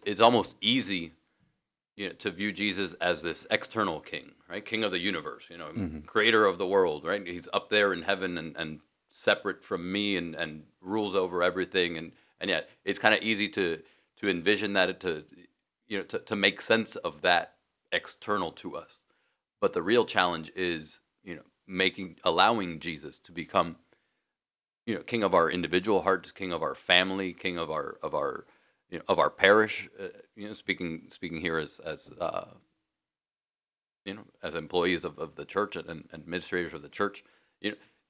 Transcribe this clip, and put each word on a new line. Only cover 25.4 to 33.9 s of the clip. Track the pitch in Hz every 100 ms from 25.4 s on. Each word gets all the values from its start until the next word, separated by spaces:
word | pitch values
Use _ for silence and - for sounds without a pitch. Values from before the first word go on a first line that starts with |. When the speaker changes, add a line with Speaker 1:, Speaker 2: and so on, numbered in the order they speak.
| 82
Speaker 1:
individual | 90 76 90 98 98
hearts, | 90 95 -
king | - 95
of | 85
our | 78 71
family, | - 90 92 95 92
king | 85 95 87
of | 82
our, | 78 71 -
of | 78 76
our, | 71 65 - _ _ _ _
you | 85
know, | -
of | 87
our | 71
parish. | - 98 104 110 - - -
Uh, | 95 - - -
you | 104
know, |
speaking, | 104 - 98 90 82 -
speaking | - 87 80
here | 82 82
as, | 73 -
as, | 78 76 - 78
uh, | 82 - - - _ _ _ _ _ _ _ _ _ _ _ _ _